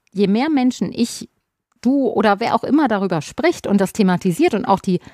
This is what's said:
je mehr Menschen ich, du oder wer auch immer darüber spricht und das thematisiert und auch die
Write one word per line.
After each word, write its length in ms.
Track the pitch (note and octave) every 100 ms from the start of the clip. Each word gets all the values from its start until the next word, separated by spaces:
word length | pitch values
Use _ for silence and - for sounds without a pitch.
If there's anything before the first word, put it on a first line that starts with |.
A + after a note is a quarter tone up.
| _
je 160 | F#3+ G3
mehr 220 | G#3+ D4+
Menschen 420 | C#4+ B3+ - G3+
ich, 380 | - A#3 - - _ _ _ _ _
du 260 | A#3+ C#4 C4
oder 320 | G#3+ G#3 G3+
wer 160 | A#3 A3+
auch 80 |
immer 240 | - C#4 C4+
darüber 340 | G#3 F#3+ E3
spricht 460 | - - E4 - -
und 120 | G3+
das 140 | F#3+
thematisiert 600 | - F#3+ F3+ F#3+ E3 F4 G#3
und 100 | -
auch 140 | F#3+
die 200 | - F3+ -